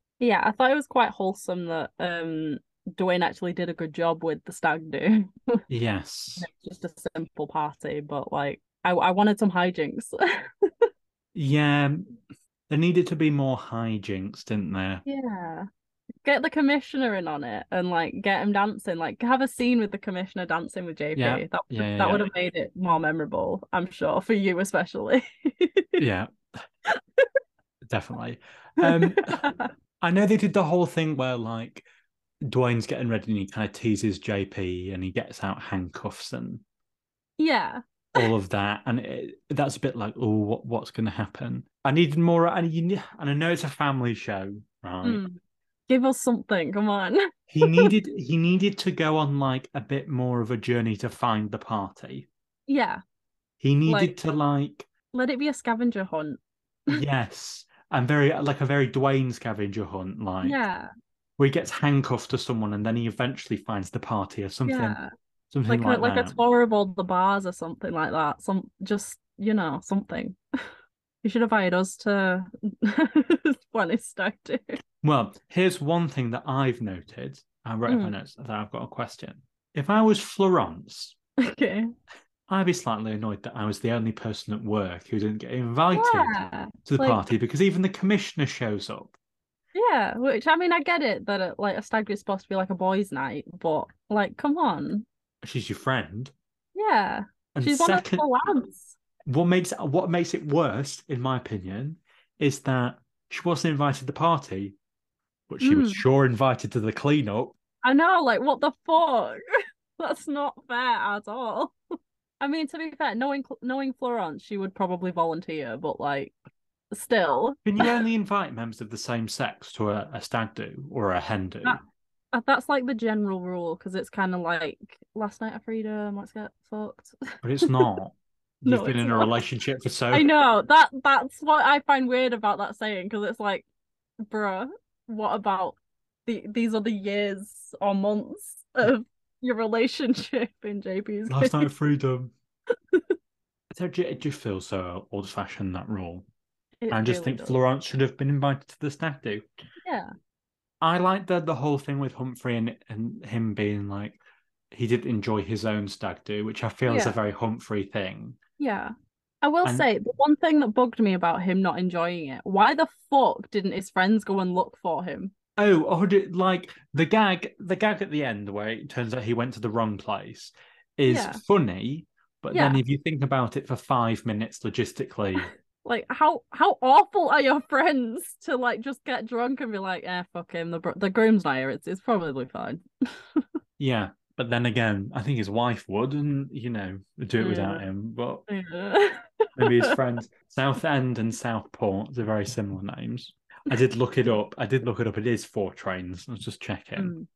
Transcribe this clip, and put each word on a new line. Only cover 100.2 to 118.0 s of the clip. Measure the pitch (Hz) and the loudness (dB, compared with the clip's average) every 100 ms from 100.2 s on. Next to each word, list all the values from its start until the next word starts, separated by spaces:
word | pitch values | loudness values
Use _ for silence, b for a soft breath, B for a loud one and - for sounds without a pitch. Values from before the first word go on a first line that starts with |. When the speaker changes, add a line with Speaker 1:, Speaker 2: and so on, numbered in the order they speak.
| 170 | 0
Speaker 2:
it | - 151 | -2 0
worse, | 151 147 104 139 - - | 2 2 0 -4 -10 -8
in | 127 | -4
my | 131 127 | -2 -2
opinion, | - 104 92 101 143 160 b b b _ | -4 -8 -6 -8 -8 -10 b b b _
is | 147 139 | 0 0
that | - 131 123 - _ _ _ | 0 0 0 -4 _ _ _
she | - | -6
wasn't | 175 165 165 | -2 0 0
invited | 147 143 - | 2 2 0
to | |
the | 131 | -4
party, | 139 165 156 - 95 98 - _ _ _ _ _ _ _ | 0 2 2 -2 -8 -8 -12 _ _ _ _ _ _ _
but | - | -2
she | 262 | 4
was | 302 240 | 4 4
Speaker 1:
Mm. | |
Speaker 2:
sure | 196 131 135 135 | 2 4 6 6
invited | 113 131 117 107 | 4 2 0 -2
to | 123 | -2
the | 107 | -2
cleanup. | - 143 151 107 104 127 _ _ _ | -2 2 2 2 -2 -4 _ _ _
Speaker 1:
I | 247 | 2
know, | 277 330 370 | 4 6 4
like, | 269 - | 4 2
what | 269 269 | 2 2
the | 285 - - | 0 -2 2
fuck? | 330 320 247 117 113 | 4 4 2 0 -6
<laughs> | - 494 - - _ - | -2 0 0 -8 _ -8
That's | 320 302 - | -4 -4 -6
not | 285 285 - - | -4 -4 -6 -6
fair | 240 | -2
at | 254 226 - - 214 | 0 0 0 -4 -6
all. | 247 233 202 311 - _ | -8 -6 -4 -6 -8 _
<laughs> | 359 _ _ _ _ | -14 _ _ _ _
I | 277 | -4
mean, | 320 294 | -2 -4
to | 330 | -6
be | 320 | -10
fair, | 311 294 214 | -4 -4 -2
knowing, | 277 277 254 - | -2 -4 -6 -10
knowing | 247 262 269 | -6 -4 -4
Florence, | - 254 233 175 160 | -4 -4 -4 -4 -8
she | - 202 | -8 -6
would | 190 | -6
probably | 190 185 180 185 | -4 -2 -2 -4
volunteer, | 175 165 160 - 156 123 117 | -2 -2 -2 -6 -8 -6 -6
but, | 151 - | -6 -4
like, | 143 139 - _ - _ _ _ _ | -4 -4 -6 _ -20 _ _ _ _
still. | 214 - 220 165 131 233 285 | -14 0 4 4 4 2 0
Speaker 2:
Can | 214 202 | 0 2
you | 233 | 4
Speaker 1:
<laughs> | |
Speaker 2:
only | 240 | 4